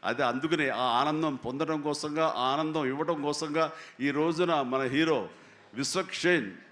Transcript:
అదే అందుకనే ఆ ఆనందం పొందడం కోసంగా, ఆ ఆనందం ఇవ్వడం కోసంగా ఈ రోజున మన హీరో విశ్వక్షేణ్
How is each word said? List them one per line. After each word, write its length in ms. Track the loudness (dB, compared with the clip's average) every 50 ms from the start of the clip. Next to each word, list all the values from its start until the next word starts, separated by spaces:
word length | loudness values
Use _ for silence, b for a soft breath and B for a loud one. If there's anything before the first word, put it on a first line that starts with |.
| -2
అదే 200 | -2 0 2 0 0
అందుకనే 360 | 0 0 0 0 0 2 2 0 0 0 2
ఆ 20 | 2 4 4
ఆనందం 340 | 4 2 2 0 0 -2 -2 -4 -6
పొందడం 340 | -6 -4 -2 -2 -2 -2 -2
కోసంగా, 460 | -2 -2 -4 -2 -4 -4 -2 0 0 0 0
ఆ 80 | 0 0 0 2
ఆనందం 320 | 0 0 0 -2 0 0 0 -2
ఇవ్వడం 260 | -2 0 -2 -2 0 0
కోసంగా 380 | -2 -2 -2 -4 -2 0 0 0 0 -2 B B B B -2
ఈ 100 | -2 0 2 2
రోజున 340 | 2 2 2 2 2 2 2 2
మన 200 | 2 0 0 0 0 0 2
హీరో 240 | 2 2 4 2 0 0 -4 B B B B B B B B -6
విశ్వక్షేణ్ 760 | -4 -4 -2 -2 -2 -4 -4 -6 -2 2 2 2 2 0 -4 -10 -14 -20 -20